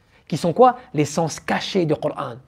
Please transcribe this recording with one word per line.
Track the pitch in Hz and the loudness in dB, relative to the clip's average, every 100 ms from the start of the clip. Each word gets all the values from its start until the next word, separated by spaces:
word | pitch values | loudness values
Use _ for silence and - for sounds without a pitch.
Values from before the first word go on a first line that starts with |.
| _ _ - | _ _ -8
qui | 160 | -2
sont | 175 | 0
quoi ? | - 254 240 - | 6 4 4 -4
Les | 147 | -2
sens | 143 - 160 - | -2 -2 -4 -4
cachés | - - - 196 160 | -6 -4 -2 0 0
du | |
Coran. | 147 147 - 135 120 | 0 -2 -6 -8 -12